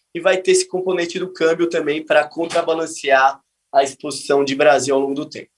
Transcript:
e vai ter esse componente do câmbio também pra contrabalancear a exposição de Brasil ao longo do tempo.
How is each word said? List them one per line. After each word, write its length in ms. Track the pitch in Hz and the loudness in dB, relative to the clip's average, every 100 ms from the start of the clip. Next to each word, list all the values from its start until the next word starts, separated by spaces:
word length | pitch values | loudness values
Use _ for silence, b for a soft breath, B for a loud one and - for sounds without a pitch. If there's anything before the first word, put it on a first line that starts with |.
| _ | _
e 60 | 170 | -2
vai 180 | 175 185 | 0 0
ter 140 | 190 | 2
esse 160 | 185 - | 0 0
componente 520 | 185 185 180 170 180 | -6 -4 -4 -4 -6
do 120 | 185 | -8
câmbio 380 | - 160 165 170 | -2 0 0 0
também 340 | 165 147 156 | -2 -4 -4
pra 240 | 156 151 147 | 0 0 0
contrabalancear 1120 | 156 165 170 160 160 160 - 143 131 135 - _ _ _ | -4 -4 -2 0 -2 -4 -6 2 4 4 0 _ _ _
a 120 | 135 | 0
exposição 600 | 139 - 151 135 - 143 | 0 -2 -10 -6 0 0
de 120 | 139 135 | 2 2
Brasil 400 | 151 135 131 135 | 4 4 2 0
ao 60 | |
longo 120 | 139 | 0
do 160 | 139 156 | -4 -8
tempo. 200 | 104 - | -12 -18